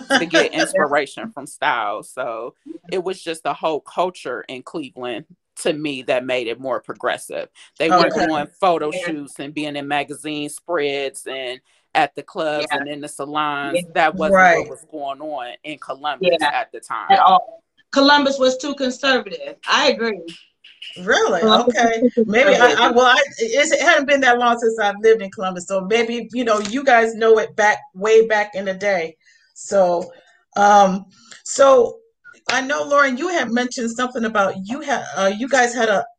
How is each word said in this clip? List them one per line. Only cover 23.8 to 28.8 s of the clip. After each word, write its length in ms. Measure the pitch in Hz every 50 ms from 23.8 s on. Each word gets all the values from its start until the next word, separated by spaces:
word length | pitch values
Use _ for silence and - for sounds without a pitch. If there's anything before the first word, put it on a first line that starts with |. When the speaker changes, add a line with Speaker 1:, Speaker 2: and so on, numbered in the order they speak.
Speaker 2:
hadn't 260 | 269 339 339 302 277
been 140 | 254 285 269
that 180 | 262 247 240 240
long 180 | 247 240 233
since 220 | 233 233 226 220 226
I've 180 | 208 202 196 202
lived 200 | 214 226 220 214
in 80 | 196 190
Columbus, 360 | 190 214 190 185 185 180 175
so 140 | - 196 190
maybe, 460 | 185 185 220 233 233 226 233 240 220 226 -
you 100 | 247 247
know, 160 | 226 214 214
you 240 | 208 202 214 277 277
guys 300 | 262 240 226 226 226 226
know 220 | 214 226 226 220
it 180 | 220 - - -
back, 240 | - 208 208 208 - - - _
way 320 | 185 196 220 220 226 220
back 280 | 220 214 208 208 208 -
in 100 | 185 202
the 80 | 196 185
day. 420 | 185